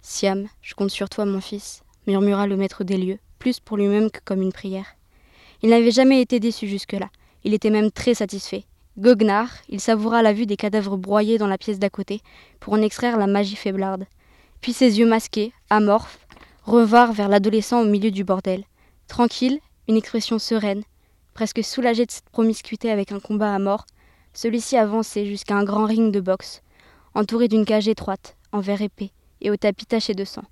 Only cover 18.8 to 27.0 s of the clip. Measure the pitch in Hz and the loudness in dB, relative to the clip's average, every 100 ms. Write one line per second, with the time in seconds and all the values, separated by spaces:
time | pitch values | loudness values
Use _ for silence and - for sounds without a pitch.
18.8 | _ _ _ - 240 - 254 285 _ _ | _ _ _ 0 0 2 -2 -2 _ _
19.8 | - 220 214 226 - 226 - 226 208 196 | -2 -2 0 -6 -4 -4 -2 -2 -2 -6
20.8 | 214 _ _ _ _ - 220 - 214 - | -8 _ _ _ _ -8 -6 -4 -6 -2
21.8 | 240 233 240 - _ - 226 220 - 220 | 0 0 -2 -4 _ 0 0 0 -8 -8
22.8 | 233 214 202 202 - 214 214 196 196 208 | -4 -2 -4 -8 -6 -2 0 0 -2 -2
23.8 | - _ _ _ _ - 233 233 - 254 | -6 _ _ _ _ -6 -4 -4 0 2
24.8 | 214 220 220 208 202 202 - 202 202 208 | 2 0 -2 -4 -6 -8 -4 -2 0 0
25.8 | 214 220 226 202 185 190 - - _ _ | 0 2 2 0 -2 -4 -6 -20 _ _
26.8 | _ _ | _ _